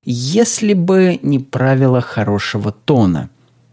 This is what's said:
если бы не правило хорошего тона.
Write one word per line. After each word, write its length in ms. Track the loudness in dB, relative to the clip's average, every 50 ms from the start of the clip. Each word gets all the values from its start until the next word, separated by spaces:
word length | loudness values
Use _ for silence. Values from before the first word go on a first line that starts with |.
| _
если 680 | -6 -6 -6 -4 -2 0 0 0 0 0 -2 0 0 0
бы 460 | 0 2 2 2 4 4 2 0 -2
не 180 | -2 -2 -2 -2
правило 640 | -2 -4 -4 -2 0 2 2 4 4 2 2 2
хорошего 680 | 0 -2 -4 -4 -2 -2 -2 -4 -4 -6 -6 -4 -4 -4
тона. 580 | -6 -6 _ 0 2 2 4 2 0 -2 -6 -10 -16 _ _ _ _ _ _ _